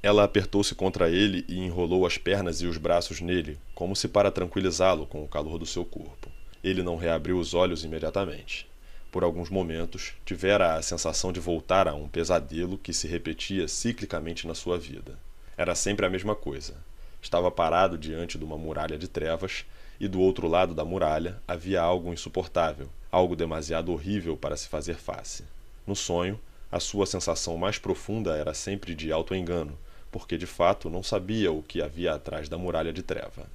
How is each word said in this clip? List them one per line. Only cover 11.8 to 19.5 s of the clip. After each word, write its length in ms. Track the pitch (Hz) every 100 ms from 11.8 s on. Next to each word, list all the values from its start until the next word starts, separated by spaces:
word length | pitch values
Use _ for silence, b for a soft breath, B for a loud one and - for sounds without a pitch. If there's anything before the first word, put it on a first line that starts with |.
| 87
a 60 |
um 120 | 73 73
pesadelo 680 | 78 80 87 71 80 90 98
que 160 | -
se 160 | - 80
repetia 580 | 85 82 80 - 98 82
ciclicamente 800 | - 117 120 - 82 80 85 82
na 80 |
sua 220 | 82 87 87
vida. 420 | 73 - - 65 - b b b
Era 180 | -
sempre 300 | 85 - 101
a 60 | 95
mesma 260 | 92 101 101
coisa. 380 | - 67 - - - b b b
Estava 280 | - 85 90
parado 460 | - 80 85 95 85
diante 400 | 78 80 85 80
de 80 |
uma 140 | 78 78
muralha 400 | 80 76 78 78
de 100 | 87
trevas, 560 | - 80 82 95